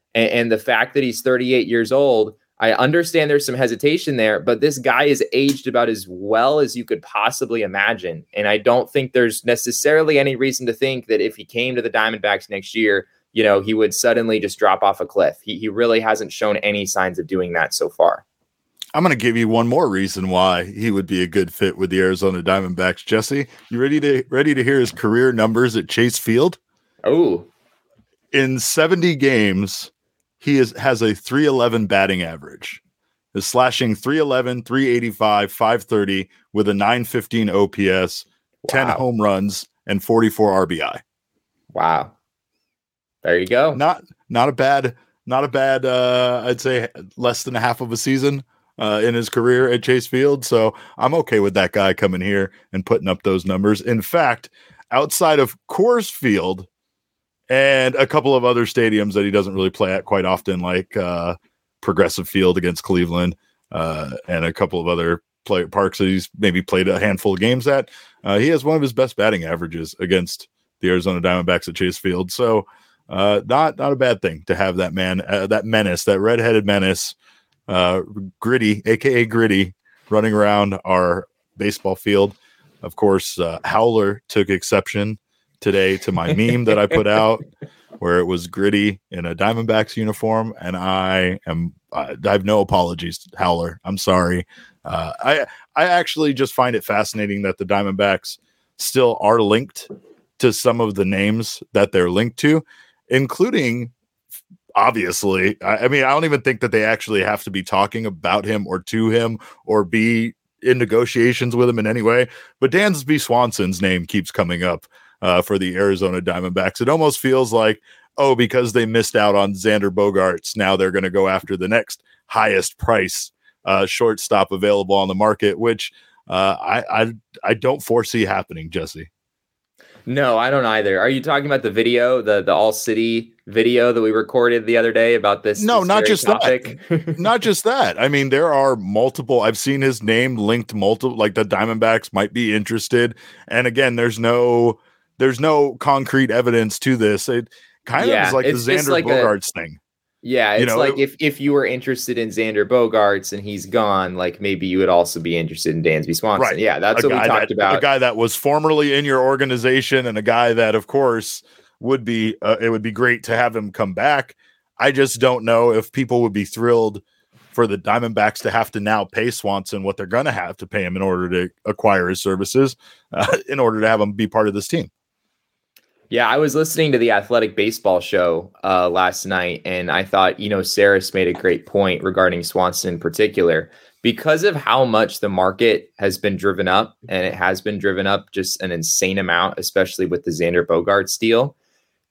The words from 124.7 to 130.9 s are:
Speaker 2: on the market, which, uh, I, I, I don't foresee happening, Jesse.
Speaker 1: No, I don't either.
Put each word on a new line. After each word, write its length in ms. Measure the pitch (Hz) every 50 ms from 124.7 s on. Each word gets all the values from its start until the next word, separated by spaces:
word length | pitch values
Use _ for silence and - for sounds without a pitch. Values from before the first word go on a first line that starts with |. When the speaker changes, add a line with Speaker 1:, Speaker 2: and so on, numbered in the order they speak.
| 101 101 98 92 98
Speaker 2:
on 120 | 98 95
the 80 | 95 92
market, 440 | 95 107 110 104 - - 101 92 -
which, 340 | 113 117 117 107 - - - _ _ _ _ _ _
uh, 300 | - 92 92 95 95 95 -
I, 440 | - - 104 123 - - 107 110 113
I, 100 | 113 117 107 _ _ _ - -
I 100 | 101 113
don't 300 | 104 - 127 139 147 -
foresee 420 | - 117 120 107 - - 117 104
happening, 440 | 92 98 95 92 - 85 80 80 80
Jesse. 400 | - 87 80 82 - 80 82 82 _ _ _ _ _ _ _ _ _ _ _ _ _ _ _ _ _ - _
Speaker 1:
No, 320 | 117 127 139 143 127 117
I 120 | 113 117 127
don't 160 | 139 139 127
either. 340 | 113 110 110 101 101